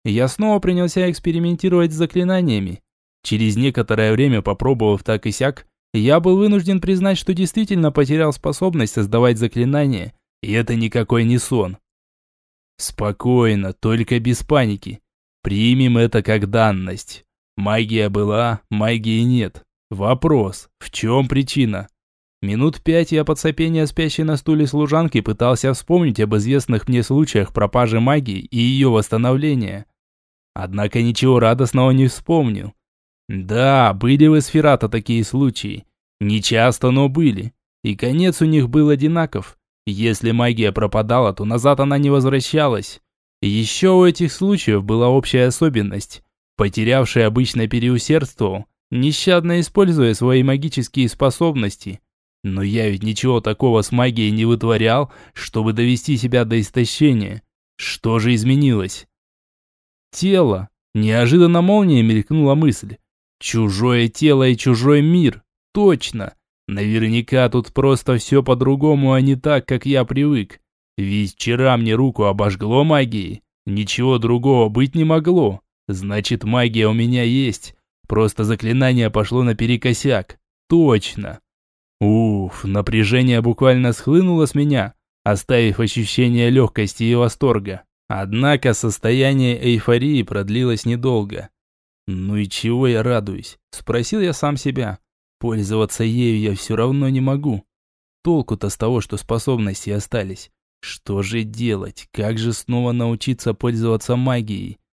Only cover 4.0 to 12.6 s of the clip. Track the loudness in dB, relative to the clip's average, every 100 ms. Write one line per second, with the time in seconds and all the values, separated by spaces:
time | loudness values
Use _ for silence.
4 | 2 2 2 2 -2 -2 -2 0 2 0
5 | 0 -4 -4 -4 -4 -4 -14 _ _ -2
6 | 2 4 4 2 4 2 0 -2 0 0
7 | 0 -2 -2 -2 -2 -2 -2 0 0 2
8 | 2 2 0 -2 -4 -2 -2 0 -2 -2
9 | 0 2 2 2 -2 -2 -2 0 0 -2
10 | -8 -16 _ _ -4 -2 -2 -2 -2 -2
11 | 0 0 2 0 0 -2 -2 -6 _ _
12 | _ _ _ _ _ _